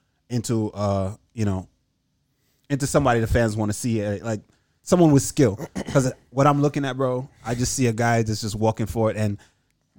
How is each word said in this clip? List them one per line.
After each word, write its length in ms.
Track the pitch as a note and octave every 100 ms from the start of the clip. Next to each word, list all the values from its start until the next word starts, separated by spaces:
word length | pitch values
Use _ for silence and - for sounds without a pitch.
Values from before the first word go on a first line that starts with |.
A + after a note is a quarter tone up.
| _ _ -
into, 420 | B2 - A2+ G#2+
uh, 420 | G2 G#2 G2 F#2+ G#2+ _
you 120 | -
know, 240 | G#2 F#2+ F#2+ _ _ _ _ _ _ _ _ _ -
into 160 | C#3 C#3
somebody 320 | D#3 C3+ A#2+
the 60 | A2+
fans 300 | B2+ A#2 G#2+
wanna 160 | G#2+
see. 320 | G2+ B2+ A2
Uh, 200 | G#2 G2+
like, 180 | G2+ G#2+ - _ _ _
someone 280 | - F3+ E3
with 120 | C#3
skill. 320 | - - B2+ G2
<clears throat> 180 | E3 - -
'Cause 200 | D3 B2+ - _
what 160 | B2 C#3+
I'm 160 | C#3+
looking 220 | D3 C#3+
at, 120 | C#3 C3
bro, 320 | C3 B2+ C3+ _
I 120 | - A#2+
just 180 | B2
see 140 | - B2
a 40 |
guy 300 | A2 A#2 A#2
that's 200 | A2 G#2+
just 120 | A2
walking 320 | G#2 A2 A2 G#2+
for 240 | A#2 A2
it. 60 | G#2
And 220 | G#2+ G2+ _ _ _ _ _